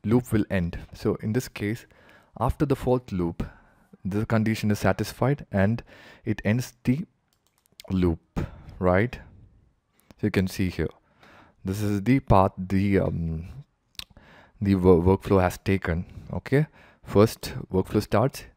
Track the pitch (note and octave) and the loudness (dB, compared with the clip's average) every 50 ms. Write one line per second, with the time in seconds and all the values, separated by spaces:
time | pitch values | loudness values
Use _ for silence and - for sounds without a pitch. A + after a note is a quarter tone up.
0 | - G#2 A2 B2 B2 - - A2 - _ G2 F#2+ F2 E2+ - - - - - - | 0 2 0 0 0 0 -2 -2 0 _ -2 -2 -2 -2 -6 -8 -12 -14 -18 -6
1 | - A2+ - - - A2+ G#2+ B2 - - _ - G#2+ G2+ A2+ - - _ _ _ | -4 -4 -4 -2 -4 -4 -4 -4 -4 -6 _ -8 -6 -6 -6 -8 -12 _ _ _
2 | _ - - - _ _ _ - A2+ C3 - - D#3 C#3 C#3 - - B2+ B2 B2+ | _ -20 -20 -20 _ _ _ -4 -4 -4 -2 -2 -2 -2 -2 -2 0 0 0 0
3 | - - G2+ F2+ F2 E2+ - _ - - - _ _ _ _ _ _ _ - _ | -2 -4 -4 -2 -2 -2 -4 _ -8 -10 -10 _ _ _ _ _ _ _ -20 _
4 | _ G2 F#2 G#2 A2+ - A#2 A2 A2 A2 A2 - - G#2+ G#2 - - G2 F#2 - | _ -6 -4 -4 -2 0 0 0 2 0 -2 -2 0 -2 -2 0 0 0 0 0
5 | G#2+ - - - - B2+ C#3+ - - _ - G2+ F#2+ G2+ A#2 A#2+ - _ - - | -4 -8 -4 -2 -2 -2 -2 -2 -6 _ 0 2 2 2 0 -2 -6 _ -20 -20
6 | - - - - _ A2+ G#2+ - - G2+ G#2+ B2+ B2+ - - _ _ - B2+ D3 | -20 -20 -20 -12 _ -6 -6 -2 -2 -2 -2 -2 -2 -8 -14 _ _ -2 -2 -2
7 | F#3+ _ _ _ _ _ _ _ _ _ _ _ _ _ _ _ - - G2 F#2 | -2 _ _ _ _ _ _ _ _ _ _ _ _ _ _ _ -10 -4 0 2
8 | F2+ F2+ E2 - _ _ _ - - - - - - - - - F#2+ F2+ F2+ F#2+ | 2 2 0 -2 _ _ _ -6 -6 -6 -10 -20 -20 -20 -10 -2 0 2 2 2
9 | G#2+ B2+ - - - - - - - - _ _ _ _ _ _ _ _ _ _ | 2 0 -4 -12 -18 -20 -20 -20 -20 -20 _ _ _ _ _ _ _ _ _ _
10 | _ _ - _ - G#2+ - G2+ F#2 F#2 - - G2 F2+ - - D#2+ - - _ | _ _ -10 _ -4 -2 0 0 -2 -2 -2 -2 -4 -4 -2 -4 -4 -6 -6 _
11 | _ _ _ _ - - - - - _ _ _ _ F#2 F#2+ G#2 G#2+ G#2 G#2 G2+ | _ _ _ _ -20 -20 -20 -20 -20 _ _ _ _ -6 -4 -2 -2 -2 -2 -2
12 | G2 A2+ B2+ C#3 - - A2 G2 F#2+ G2 - - F#2 F#2 G2 F#2+ G2 G2+ G2 F#2 | 2 2 2 2 2 4 4 4 4 4 0 -4 -6 -2 0 0 2 4 2 2
13 | F#2 F#2 F#2 F2+ E2 E2 D#2+ D#2+ E2 G2 - C3+ C#3+ _ _ _ _ _ _ - | 2 0 -2 -4 -4 -6 -6 -8 -10 -12 -16 -20 -20 _ _ _ _ _ _ -20
14 | - _ _ - _ - - - - _ _ _ G#2 G2+ G2 F#2+ F2+ F#2+ F#2 D#2+ | -20 _ _ -20 _ -20 -20 -20 -20 _ _ _ 0 2 2 4 6 6 6 8
15 | E2+ F#2 F#2+ G2 - - G#2 F#2+ F2+ F2+ - - _ - F#2+ F#2 - - E2 F2 | 6 4 2 2 2 2 2 4 4 2 -2 -4 _ -2 -2 -2 0 -2 -4 -4
16 | F2+ - - - - - - F2 - - - C#3 D#3 - _ - - - _ _ | -4 -8 -14 -20 -16 -10 -12 -10 -6 0 0 0 0 0 _ -20 -20 -20 _ _
17 | _ - - G2 G#2+ A#2 - - - - - - - _ - F#2+ F#2 - - G#2+ | _ 0 4 4 4 4 2 -6 -12 -12 -12 -12 -12 _ -2 -2 -2 0 -2 -2
18 | G#2 - - G#2 A#2 C#3+ - - - - _ | -2 0 0 0 0 0 -4 -8 -18 -18 _